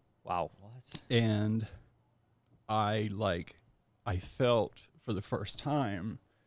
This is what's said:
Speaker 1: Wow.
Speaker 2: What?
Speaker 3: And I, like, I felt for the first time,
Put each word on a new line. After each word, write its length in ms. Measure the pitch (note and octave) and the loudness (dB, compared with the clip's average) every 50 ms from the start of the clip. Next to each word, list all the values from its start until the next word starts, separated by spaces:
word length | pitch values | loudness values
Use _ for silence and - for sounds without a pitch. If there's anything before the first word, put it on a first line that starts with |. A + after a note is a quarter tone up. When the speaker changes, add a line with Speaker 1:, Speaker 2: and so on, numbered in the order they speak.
| _ _ _ _ - | _ _ _ _ -8
Speaker 1:
Wow. 280 | - F2+ F2+ E2 D2+ - - | -4 -2 -2 -2 -4 -6 -14
Speaker 2:
What? 420 | G2 G#2 A2+ B2+ - - - - - - | -20 -20 -20 -20 -18 -16 -16 -12 -4 0
Speaker 3:
And 580 | C3 A#2 A#2 A2+ G#2+ G#2 G#2 G#2+ A2 A2+ A2 - - - - - _ _ _ _ _ _ _ _ _ _ _ _ _ - _ - | 2 4 4 4 4 2 2 2 2 0 -2 -4 -8 -16 -20 -20 _ _ _ _ _ _ _ _ _ _ _ _ _ -16 _ -2
I, 400 | G#2+ G#2+ G#2+ G#2 G#2+ A2 G#2+ G#2+ | 0 2 2 2 2 2 0 0
like, 440 | G2+ F#2+ G#2+ G2 F2 F2 F2 - - - _ _ _ _ _ _ _ _ - | -2 0 0 0 0 0 -2 -6 -12 -20 _ _ _ _ _ _ _ _ -4
I 120 | - F#2 F2+ | -2 -2 -2
felt 680 | - - - - C3 A#2+ A#2+ A#2 G2+ - - - - - _ - - | -2 -6 -4 0 4 4 6 4 4 0 -2 -12 -20 -20 _ -14 -6
for 100 | - A2 | -4 -4
the 80 | F#2 | -4
first 360 | G2+ - - - - - - - | -4 -4 -4 -4 -4 -4 -6 -6
time, 640 | - D3+ C#3+ D3+ C#3 G#2+ G2 F2+ E2+ A2 - - _ _ _ _ _ | -2 -2 0 0 0 0 -2 -4 -4 -6 -8 -10 _ _ _ _ _